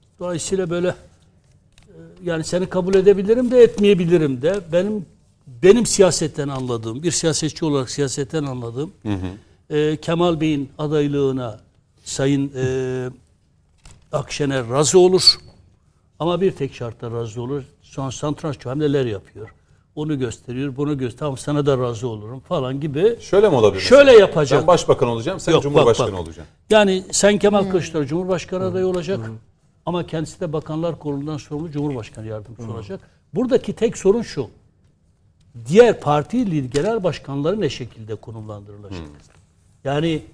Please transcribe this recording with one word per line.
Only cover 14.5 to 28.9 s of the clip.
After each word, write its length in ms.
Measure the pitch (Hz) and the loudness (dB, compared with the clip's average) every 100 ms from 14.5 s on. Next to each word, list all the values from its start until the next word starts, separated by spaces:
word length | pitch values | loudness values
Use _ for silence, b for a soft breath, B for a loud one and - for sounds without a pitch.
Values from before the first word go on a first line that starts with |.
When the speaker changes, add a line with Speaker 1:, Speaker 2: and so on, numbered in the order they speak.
| 135 117 | -2 -2
Speaker 1:
razı 280 | 131 147 185 | 0 4 6
olur. 240 | 180 185 - - - _ _ _ _ _ _ - | 6 4 2 0 -6 _ _ _ _ _ _ -8
Ama 220 | 160 175 | -4 0
bir 100 | 190 | -2
tek 220 | - 135 | -2 -8
şartla 360 | - 120 117 120 | -8 -14 -12 -10
razı 320 | 117 113 117 | -8 -8 -10
olur. 200 | 120 143 131 _ | -8 -8 -12 _
Şu 200 | _ - | _ -10
an 80 | 135 | -10
satranç 560 | - 151 147 160 135 123 | -6 -6 -6 -8 -8 -8
hamleler 400 | 143 151 139 123 | -4 0 0 -2
yapıyor. 420 | 98 - 101 - _ _ _ _ | -6 -12 -20 -20 _ _ _ _
Onu 240 | 156 156 143 | -10 -6 -4
gösteriyor, 580 | 120 - - 123 143 127 | -6 -8 -12 -8 -8 -6
bunu 220 | 147 143 | -6 -4
göster-, 200 | 123 - | -6 -6
"Tamam, 180 | 151 131 | -8 -6
sana 300 | - 147 143 | -4 0 2
da 120 | 131 | 0
razı 300 | 123 110 123 | -2 -4 -8
olurum." 320 | 107 107 131 | -8 -12 -16
falan 400 | - 175 127 139 | -6 -4 -4 -6
gibi. 360 | 160 135 214 233 | -6 2 2 0
Speaker 2:
Şöyle 280 | - 190 208 | 0 4 6
mi 60 | |
olabilir 260 | 131 104 95 | 6 4 4
Speaker 1:
Şöyle 220 | - 269 | 6 8
Speaker 2:
mesela? 160 | 277 233 | 12 10
Speaker 1:
yapacak. 400 | 190 160 135 143 | 8 2 2 2
Speaker 2:
"Ben 60 | 165 | 4
başbakan 420 | 170 - 127 120 | 4 4 2 2
olacağım, 320 | 117 131 190 | -2 -6 -6
sen 120 | - | 0
Speaker 1:
Yok, 60 | 151 | 2
bak, 40 | 139 | 4
Speaker 2:
cumhurbaşkanı 400 | 147 120 110 110 | 4 4 4 0
Speaker 1:
bak. 80 | 95 | -2
Speaker 2:
olacaksın." 240 | 82 80 78 _ - | -10 -14 -20 _ 2
Speaker 1:
Yani 340 | 214 202 185 185 | 4 4 0 -4
Sayın 280 | - 202 208 | 2 2 4
Kemal 240 | 202 202 | 2 2
Speaker 3:
Hmm. 60 | 190 | 0
Speaker 1:
Kılıçdaroğlu 360 | 185 165 160 135 | -2 -2 -4 -4
cumhurbaşkanı 580 | 165 185 175 - 185 | -4 -4 -4 -4 -6
adayı 220 | 185 185 | -4 -2
olacak. 320 | 185 | -2